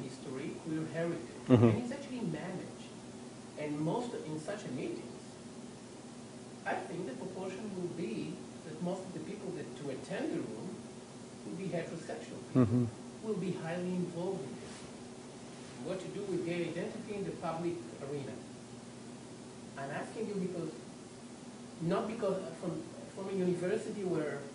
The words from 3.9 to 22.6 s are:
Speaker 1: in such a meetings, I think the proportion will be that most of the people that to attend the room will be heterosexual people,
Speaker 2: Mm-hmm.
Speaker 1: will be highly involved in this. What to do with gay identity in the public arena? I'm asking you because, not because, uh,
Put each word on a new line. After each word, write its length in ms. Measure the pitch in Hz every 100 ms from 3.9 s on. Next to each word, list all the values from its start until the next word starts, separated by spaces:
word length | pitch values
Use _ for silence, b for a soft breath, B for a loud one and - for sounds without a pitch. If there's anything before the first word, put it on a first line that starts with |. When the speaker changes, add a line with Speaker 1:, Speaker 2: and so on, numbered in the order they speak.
| 220 240 - 156
Speaker 1:
in 140 | 156
such 260 | - 214 -
a 60 | 123
meetings, 480 | - - 120 - - - - - - - - - - - - - - - -
I 80 |
think 340 | 185 - 170 226
the 60 |
proportion 500 | 254 185 - 190 190 214 185
will 120 | 175 -
be 380 | 202 220 - - - - -
that 140 | -
most 200 | 175 190
of 100 | 185
the 60 | -
people 320 | - 208 190 156
that 120 | 127 -
to 80 | 139
attend 400 | - - 220 311
the 80 | -
room 300 | 127 - 185 - - - - - - - -
will 100 | 180
be 120 | 185
heterosexual 680 | 170 - 170 - - - - -
people, 120 | -
Speaker 2:
Mm-hmm. 220 | 117 120 120 - - -
Speaker 1:
will 120 | 220 196
be 120 | 180 175
highly 320 | 160 175 180 180
involved 460 | 165 165 185 185
in 120 | 127 120
this. 200 | - - - - - - - - - - - 123 135
What 140 | 185
to 80 | 175 190
do 60 | 202
with 140 | 175 165
gay 240 | 175 160
identity 440 | 170 214 - - 202
in 100 | 170
the 100 | 156
public 320 | 170 165 170 170 - - 139
arena? 240 | 143 127 120 - - - - - - - - - - - - - 135
I'm 140 | 139
asking 360 | 165 233 233 208
you 60 | 196 180
because, 240 | 170 156 - - - - - - - - - - -
not 260 | 165 196 220
because, 300 | 226 196 165
uh, 120 | - -